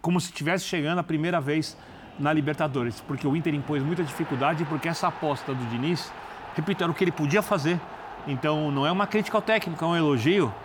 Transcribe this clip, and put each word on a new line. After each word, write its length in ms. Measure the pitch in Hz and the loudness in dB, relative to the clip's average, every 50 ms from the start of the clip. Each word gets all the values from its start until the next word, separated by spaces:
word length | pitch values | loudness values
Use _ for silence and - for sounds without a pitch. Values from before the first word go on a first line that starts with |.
Como 180 | - 170 180 180 | 2 4 2 2
se 60 | - | 2
estivesse 380 | - - - 143 156 180 185 - | -2 -8 -4 0 0 0 0 0
chegando 320 | - 185 170 143 151 175 180 | -2 -2 0 0 0 0 0
a 40 | |
primeira 380 | 165 - 160 151 156 175 175 165 | 0 0 0 0 0 2 0 0
vez 340 | 135 143 147 156 151 - - - - - - - - - - - | 0 2 0 0 0 -2 -8 -14 -18 -20 -18 -18 -18 -16 -6 0
na 120 | 143 147 | 0 2
Libertadores. 680 | 156 156 143 175 202 - 160 151 131 139 120 120 110 - - | 2 4 2 0 0 0 -2 0 0 0 -2 -2 -4 -6 -8
Porque 200 | - 143 127 - | -8 -6 -2 0
o 80 | 156 165 | 0 0
Inter 200 | 170 156 170 151 | 2 0 0 -2
impôs 280 | 147 131 - 151 143 | -2 -2 -2 -2 0
muita 200 | 135 151 180 185 175 | 0 0 0 -2 -2
dificuldade 580 | 139 - - 160 - 143 123 135 151 170 151 | -4 -2 -4 -4 -2 0 0 2 2 2 0
e 40 | 170 | -2
porque 200 | 147 160 143 - 170 | -2 -2 -2 -2 -4
essa 200 | 165 - - 175 | -2 0 -2 -2
aposta 460 | - - - 151 139 127 - - 135 | -2 -2 -2 -2 -2 -2 -2 -4 -4
do 100 | 131 123 | -4 -2
Diniz, 460 | 113 117 117 131 160 175 147 - - - - - - - - - - - | -2 -2 -2 0 0 0 -2 -4 -10 -12 -14 -14 -14 -14 -14 -14 -6 -4
repito, 280 | - 156 185 196 - | -4 -2 -2 0 0
era 80 | 226 233 | 0 -2
o 20 | - | 2
que 100 | - 196 | 2 2
ele 80 | 175 | 2
podia 280 | - - 151 143 151 208 | 2 2 0 2 2 2
fazer. 400 | - - 208 175 135 160 175 170 - - - - - - - - - | 2 2 0 2 2 2 0 0 -2 -8 -14 -14 -14 -14 -14 -10 -6
Então, 440 | 147 139 123 - 151 156 151 151 147 | -6 -4 0 2 2 2 2 0 0
não 160 | 143 139 139 | 2 2 2
é 60 | 156 | 2
uma 140 | 180 190 208 | 2 2 0
crítica 320 | 196 - 214 208 - - 214 | 2 2 0 0 2 0 0
ao 20 | |
técnico, 400 | 202 - 220 214 - 180 160 - | 2 4 2 2 2 -2 -4 -2
é 60 | 165 165 | 0 2
um 80 | 170 | 2
elogio. 560 | 170 160 147 143 120 110 151 190 208 160 113 92 - | 4 4 4 4 4 4 4 4 6 4 2 0 -6